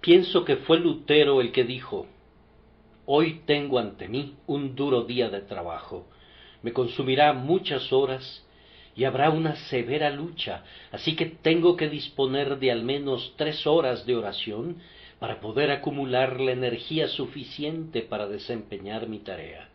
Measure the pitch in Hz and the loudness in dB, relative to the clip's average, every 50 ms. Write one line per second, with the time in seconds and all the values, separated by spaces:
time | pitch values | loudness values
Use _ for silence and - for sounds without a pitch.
0 | - - 170 180 180 - - 180 - - 139 - - - 165 165 170 165 143 - | 8 8 8 8 8 6 0 0 2 2 0 0 4 4 4 4 4 2 0 0
1 | - - 147 151 147 139 139 131 123 117 - 131 123 113 127 127 - - - 98 | 2 4 6 6 8 6 6 4 4 2 2 0 0 0 -2 -8 -8 -8 -8 -8
2 | - - - - _ - _ _ _ _ _ - - - _ _ _ _ - _ | -8 -10 -18 -20 _ -20 _ _ _ _ _ -20 -20 -20 _ _ _ _ -20 _
3 | _ - 139 147 165 160 156 - - - 147 147 143 139 127 123 110 104 98 - | _ 2 4 4 4 2 0 -6 0 0 0 0 2 0 0 0 0 -2 -8 -12
4 | 101 92 110 135 147 143 - - _ - 139 143 143 135 127 135 139 143 131 120 | -10 -6 -6 -6 -6 -6 -14 -16 _ -4 -4 -2 -2 -4 -4 -2 0 2 2 2
5 | 117 117 123 123 117 107 98 101 98 - 104 92 87 85 82 85 - - - 90 | 2 0 0 0 0 0 -2 -8 -8 -8 -10 -8 -8 -8 -8 -10 -10 -12 -14 -14
6 | - - - - - - - - - - - - - 117 117 - 127 117 - - | -14 -16 -20 -20 -20 -20 -20 -20 -20 -20 -20 -10 -10 -4 -2 0 -2 -2 -2 -4
7 | 135 127 131 139 147 151 143 131 127 143 175 190 - - 151 127 110 - 131 131 | 0 0 4 6 6 6 6 2 0 0 0 0 0 -2 -4 -4 -2 2 2 2
8 | 139 131 131 131 127 - - - _ _ _ _ - - - - - - _ - | 4 2 -2 -6 -8 -14 -18 -20 _ _ _ _ -20 -20 -20 -20 -20 -18 _ -2
9 | 123 135 127 127 143 160 156 160 160 156 151 - - - - 123 117 117 135 151 | -2 0 2 4 4 4 4 4 0 -2 -2 -4 -8 -4 -2 -2 -2 -2 -2 0
10 | 151 147 139 143 156 175 170 - - - 92 - - - - - - - - - | 0 0 -2 -4 -8 -10 -8 -8 -8 -6 -8 -10 -12 -18 -20 -20 -18 -16 -14 -6
11 | - 160 156 - 165 160 - - - 156 165 170 165 180 175 175 160 151 147 147 | -4 -4 -2 -2 -2 -4 -4 -2 2 2 4 6 6 6 4 4 0 -2 -2 -6
12 | - - - - 135 131 131 143 139 135 139 131 131 127 120 117 113 123 139 143 | -8 -10 -2 -2 0 0 2 0 0 -2 -2 0 2 2 2 2 0 -2 -2 -2
13 | 143 139 131 123 - - - - 151 156 151 - - 156 139 123 123 127 123 113 | -2 -2 -2 -2 -4 -10 -4 -4 -2 -2 -2 -2 2 4 4 4 4 2 -2 -2
14 | - 123 123 117 107 101 95 - - 113 104 107 123 170 175 175 - - - - | 0 0 0 0 0 -4 -6 -6 -8 -6 -6 -6 -6 -8 -8 -10 -14 -20 -20 -20
15 | - - - _ - - 110 - 107 110 107 127 147 143 143 139 - 151 135 139 | -20 -20 -14 _ -8 -8 -8 -8 -8 -4 -2 0 2 2 0 0 -2 -6 -4 -4
16 | 139 127 123 123 135 131 127 127 131 131 127 127 127 123 117 117 - - 160 160 | -4 0 2 2 2 2 0 0 0 0 0 0 -2 -2 -2 -4 -6 -4 -2 -2
17 | - - - - - - - - 127 - - - 147 151 160 165 160 160 - 117 | -2 -2 -2 -4 -6 -8 -8 -12 -14 -12 -10 -8 -6 -6 -6 -6 -8 -6 -6 -6
18 | 110 - 113 104 104 98 104 98 - - 123 113 104 - 104 98 95 98 107 113 | -6 -4 -6 -6 -6 -6 -6 -8 -6 -6 -8 -8 -8 -10 -12 -12 -10 -8 -8 -8
19 | 110 110 107 101 - - 95 - - - 82 - - - | -6 -8 -10 -10 -10 -10 -10 -10 -12 -14 -16 -16 -18 -20